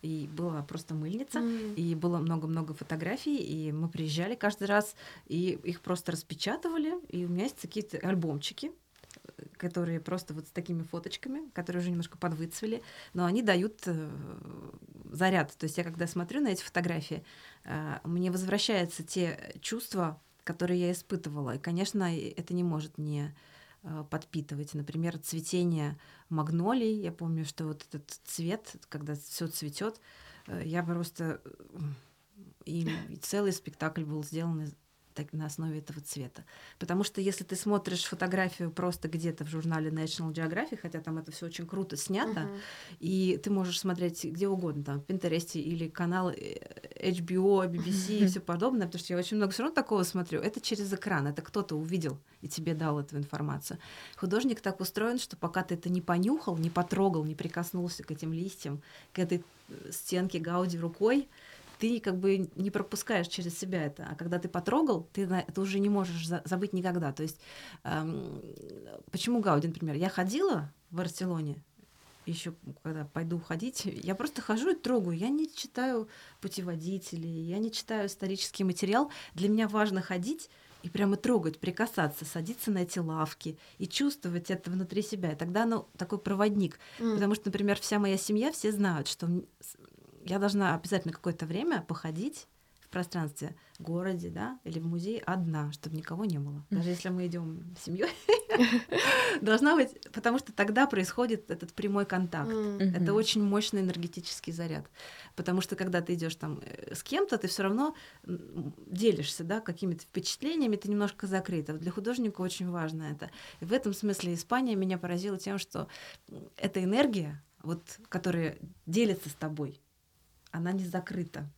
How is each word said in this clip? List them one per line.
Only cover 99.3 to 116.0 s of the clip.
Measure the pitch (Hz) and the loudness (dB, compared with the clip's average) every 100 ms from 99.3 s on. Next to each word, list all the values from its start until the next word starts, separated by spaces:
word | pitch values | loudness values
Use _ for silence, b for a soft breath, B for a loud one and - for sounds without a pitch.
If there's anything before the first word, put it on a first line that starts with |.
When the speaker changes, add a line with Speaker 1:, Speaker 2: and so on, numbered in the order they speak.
| 370 | 4
Speaker 1:
должна | 214 233 285 320 | 6 8 10 8
быть, | 254 - - | 6 2 -10
потому | - 233 254 | 0 2 2
что | - | 0
тогда | - 202 214 277 | 2 4 6 6
происходит | 208 185 - 240 220 - | 6 2 2 2 2 0
этот | 170 170 | -6 -6
прямой | - 208 202 202 | -4 2 2 4
контакт. | 185 180 170 196 220 208 202 | 2 2 0 0 0 0 4
Speaker 2:
М. | 190 | 4
Speaker 1:
Это | 180 175 | 6 6
Speaker 3:
Мгм. | 202 | 6
Speaker 1:
очень | - 214 | 6 4
мощный | 202 202 208 202 | 6 4 4 2
энергетический | 185 170 170 175 170 - - | 2 0 -4 -6 -8 -8 -6
заряд. | 170 170 151 143 B B B B - | -4 -4 -4 -6 B B B B -6
Потому | 180 180 | 2 2
что, | 180 190 | 2 -2
когда | 185 180 | 0 0
ты | 170 175 | 0 0
идешь | 165 160 | -2 -4
там, | 156 147 - | -6 -6 -8
э, | - - - | -12 -10 -10
с | |
кем-то, | - 302 403 220 | -2 0 2 2
ты | 185 | 0
все | - | 0
равно, | 190 214 302 302 B B - | 2 4 2 -2 B B -8
м, | 175 - 165 147 - - | -8 -6 -8 -8 -8 -8
делишься, | 180 226 175 143 - | 4 4 4 0 -4
да, | 170 214 | -2 -2
какими-то | 214 170 190 170 | -2 -2 -2 -2
впечатлениями, | - - 175 - 277 330 247 208 | -4 -6 -4 -2 -2 2 2 2
ты | 202 | 2
немножко | 208 202 - 196 | 2 0 -2 -2
закрыта. | 190 190 175 147 | -2 0 -2 -2
Вот | 156 | -4
для | 165 | -4
художника | 175 208 247 226 202 | -2 -2 0 0 0
очень | 180 - 180 | -4 -2 -4
важно | 175 156 160 | -2 -2 -4
это. | 156 147 170 B B B | -6 -6 -8 B B B
И | 165 | 0
в | |
этом | 247 226 | 0 0
смысле | 196 208 196 180 | 0 0 0 -2
Испания | 170 - 247 254 202 | -2 0 0 2 2
меня | 185 185 | 2 0
поразила | 175 175 196 190 | 0 -2 -2 -4
тем, | 196 196 | -4 -4
что, | - 175 170 B | -4 -6 -8 B